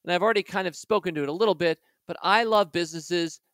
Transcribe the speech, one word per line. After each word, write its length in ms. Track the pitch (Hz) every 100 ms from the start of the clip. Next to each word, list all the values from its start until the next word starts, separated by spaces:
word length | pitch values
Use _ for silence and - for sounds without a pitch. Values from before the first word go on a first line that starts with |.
| -
and 80 |
I've 80 | 175
already 220 | 214 202
kind 240 | - 190 185
of 80 | 151
spoken 400 | - 214 180 156
to 80 |
it 60 | 139
a 40 |
little 220 | 170 220 160
bit, 240 | 170 160 _ _ -
but 100 | -
I 220 | 185 214
love 280 | 233 214 185
businesses 680 | 170 160 165 151 175 165 - _